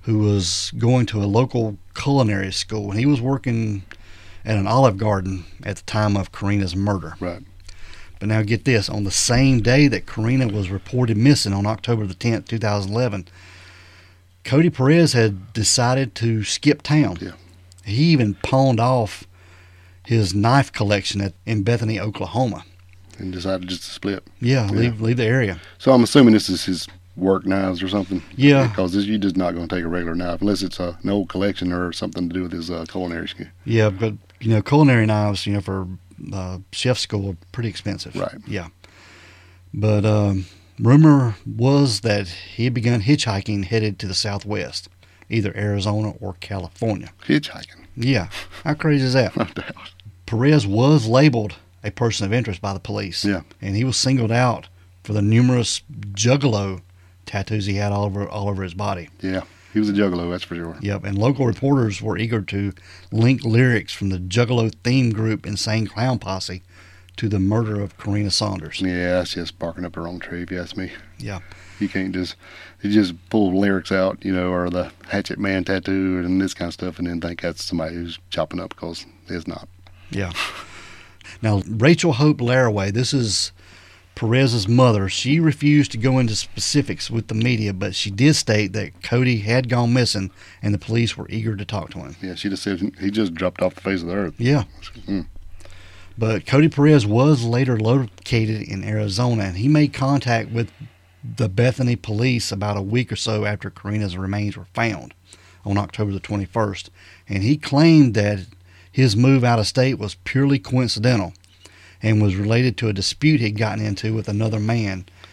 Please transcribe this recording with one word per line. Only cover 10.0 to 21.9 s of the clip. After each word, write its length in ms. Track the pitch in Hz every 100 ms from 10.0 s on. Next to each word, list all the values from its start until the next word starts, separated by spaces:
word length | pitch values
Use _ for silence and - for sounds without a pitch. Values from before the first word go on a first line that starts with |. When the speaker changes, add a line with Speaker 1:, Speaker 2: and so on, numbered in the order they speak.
| -
Speaker 1:
Karina 420 | - 110 131 120
was 220 | 101 92
reported 480 | 98 - 123 123 107
missing 340 | 127 147 101
on 140 | 98 104
October 400 | 110 - 117 104
the 80 |
tenth, 340 | 90 120 113 -
two 120 | 110
thousand 340 | 107 104 98
eleven, 340 | 110 123 101 85 - - - - - - - - _ _ _ -
Cody 240 | 135 170
Perez 440 | - 131 165 156
had 380 | 123 110 98 95
decided 640 | - 101 - 120 131 131 -
to 280 | 117 110
skip 400 | 101 - 147 147
town. 340 | - 151 120 85
Speaker 2:
Yeah. 120 | 92 - - - - -
Speaker 1:
He 200 | - 110 165
even 300 | 151 110 92
pawned 440 | - 135 135 113
off 460 | 120 127 107 - - - - - - - - - -
his 280 | 113 98
knife 380 | 98 107 135 -
collection 480 | - 104 101 - 98
at, 120 | 98 - 107
in 180 | 110
Bethany, 360 | 101 117 110